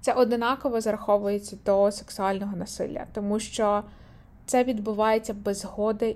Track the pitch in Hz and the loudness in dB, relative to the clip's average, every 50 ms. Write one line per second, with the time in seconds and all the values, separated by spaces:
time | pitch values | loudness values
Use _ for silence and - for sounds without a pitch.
0 | - 269 233 247 254 220 240 233 233 233 262 269 - 285 240 226 220 226 208 214 | 2 2 4 4 4 2 2 0 0 0 -2 0 -2 -2 -2 0 0 0 -2 -2
1 | - - 202 208 202 202 202 208 202 - - - - - 196 196 202 202 208 208 | 2 2 2 4 4 0 -2 -2 -4 -8 -14 -6 0 2 4 6 6 4 2 0
2 | - - - - 196 190 196 190 196 202 202 180 170 - - - - - - - | -12 -14 -6 -2 0 0 0 0 -2 -6 -6 -6 -8 -8 -6 -6 -6 -4 -4 -8
3 | - - - 220 208 202 208 214 214 - - - 220 208 208 208 208 - - - | -10 -8 -8 -6 -2 0 -2 -2 -2 -4 -2 0 2 2 2 0 -2 -4 -16 -20
4 | - - - - - - - - - - - 254 247 247 254 214 202 214 214 202 | -20 -20 -20 -20 -20 -20 -20 -20 -8 0 2 2 4 4 0 -2 -2 -4 0 2
5 | 214 220 220 220 220 - 214 202 202 214 196 202 - 190 - - 208 214 220 208 | 4 4 4 2 2 -2 -8 -4 -2 -2 -2 -2 -6 -10 -4 -2 0 0 0 0
6 | 240 226 220 | 0 -2 -2